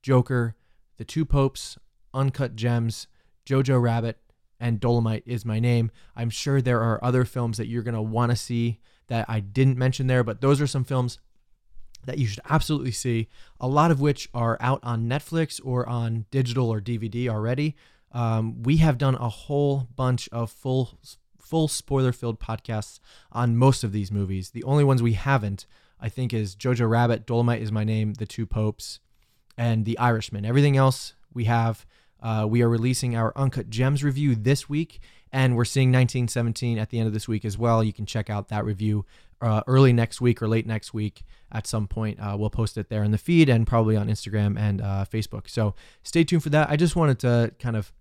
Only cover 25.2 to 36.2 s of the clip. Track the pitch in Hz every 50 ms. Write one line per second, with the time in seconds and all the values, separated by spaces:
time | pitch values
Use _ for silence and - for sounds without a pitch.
25.2 | - 139 139 127 104 104 101 - - _ - _ _ _ _ _ - 110 - -
26.2 | 127 120 - 110 107 95 - - - 127 127 117 120 113 113 120 120 120 117 104
27.2 | 107 - 117 117 120 120 120 110 110 107 107 107 107 110 110 110 107 107 104 -
28.2 | 110 - - - 113 - - 113 110 107 107 - - - - - _ _ _ _
29.2 | _ _ _ _ _ _ _ - 117 120 113 110 107 113 117 110 120 123 117 110
30.2 | 107 - - 101 101 110 120 139 143 147 139 135 135 131 131 - - - - _
31.2 | - _ - 123 113 107 117 117 117 117 107 - - - _ _ _ _ _ _
32.2 | - 113 110 110 120 113 113 120 120 117 120 113 117 127 127 - - 123 117 113
33.2 | 113 110 - - 139 131 - 131 - - 110 113 127 135 147 139 143 143 131 139
34.2 | 147 143 120 110 104 127 143 135 - - 143 151 165 - - - - - - -
35.2 | _ _ - 131 131 127 123 117 120 - - 135 131 127 127 127 127 120 - 127